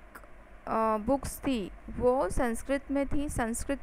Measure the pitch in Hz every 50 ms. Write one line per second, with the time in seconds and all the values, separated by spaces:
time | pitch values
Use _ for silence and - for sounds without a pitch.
0 | - - - - - - - - - - - - - - - 226 220 220 220 214
1 | 208 233 269 277 269 - - - - 277 262 226 185 - - - - - - -
2 | 233 247 247 269 311 359 - - 269 233 226 226 - - 269 277 - - 269 277
3 | 277 269 - 285 285 302 - - 240 220 233 - - - 285 262